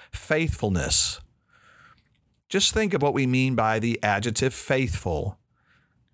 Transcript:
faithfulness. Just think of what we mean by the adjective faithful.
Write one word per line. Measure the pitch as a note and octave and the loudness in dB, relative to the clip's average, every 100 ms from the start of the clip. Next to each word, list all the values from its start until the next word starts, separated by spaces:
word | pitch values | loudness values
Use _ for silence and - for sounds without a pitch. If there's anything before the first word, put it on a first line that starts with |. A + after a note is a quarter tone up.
| - | -18
faithfulness. | - - D#3 D#3+ - G#2+ F2 C2+ - - - - _ _ _ _ - - _ _ _ _ _ - | -10 -2 0 0 -2 0 0 2 0 0 -4 -14 _ _ _ _ -20 -20 _ _ _ _ _ -6
Just | F#3+ - | 0 0
think | A3 G#3+ | 2 0
of | E3 | 0
what | C#3+ | 0
we | C3+ B2+ | 2 2
mean | B2+ C3 | 2 2
by | A#2 A2 A2 | 2 2 2
the | A#2 A2+ | 0 0
adjective | G#2 G2+ A#2 A2 C3 | 0 0 0 0 0
faithful. | - - C3+ C3 - F#2 D#2 - - _ _ _ _ _ _ _ | -2 -2 0 0 -2 -2 -2 -4 -8 _ _ _ _ _ _ _